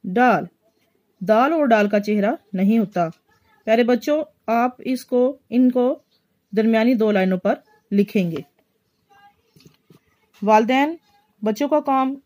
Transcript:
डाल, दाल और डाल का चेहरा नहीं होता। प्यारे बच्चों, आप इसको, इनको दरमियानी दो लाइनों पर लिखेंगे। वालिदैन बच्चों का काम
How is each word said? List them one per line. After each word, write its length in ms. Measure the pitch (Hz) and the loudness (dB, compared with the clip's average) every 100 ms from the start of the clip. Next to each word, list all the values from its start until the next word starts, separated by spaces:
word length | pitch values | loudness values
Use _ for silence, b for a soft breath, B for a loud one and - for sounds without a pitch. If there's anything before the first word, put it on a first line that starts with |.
| 196 | -6
डाल, 420 | 190 247 190 175 _ _ _ _ _ _ _ | 0 2 2 -2 _ _ _ _ _ _ _
दाल 300 | 180 214 269 | 0 2 2
और 140 | 330 285 | 2 2
डाल 220 | 220 208 | 2 2
का 100 | 208 | 0
चेहरा 400 | 208 208 202 311 _ | 0 -2 -2 -4 _
नहीं 240 | 185 196 226 | -2 0 2
होता। 300 | 208 180 165 - _ _ _ _ | 0 -4 -6 -6 _ _ _ _
प्यारे 200 | - 226 | -2 0
बच्चों, 400 | 240 240 262 294 - _ - | 2 0 0 -2 -4 _ -4
आप 280 | 233 247 254 | -2 -2 -6
इसको, 600 | - 254 - 247 254 285 _ | -8 -8 -4 0 0 -2 _
इनको 540 | 240 254 247 247 294 _ _ _ _ _ | 2 2 2 -2 -2 _ _ _ _ _
दरमियानी 400 | 202 220 220 226 | -2 0 2 2
दो 160 | 247 220 | 2 2
लाइनों 280 | 208 190 185 | 2 0 0
पर 240 | 196 269 _ _ _ | -2 -4 _ _ _
लिखेंगे। 520 | 202 202 214 180 165 - _ _ _ _ _ _ 403 403 _ 440 415 - _ _ - _ _ _ _ | -2 0 -2 -4 -6 -12 _ _ _ _ _ _ _ -20 _ _ _ -20 _ _ -20 _ _ _ _
वालिदैन 560 | 202 220 226 262 294 339 _ _ _ _ | 2 2 4 0 0 -4 _ _ _ _
बच्चों 240 | 214 220 285 | -6 -2 0
का 120 | 302 | -2
काम 360 | 294 269 262 269 | 0 -2 -2 -6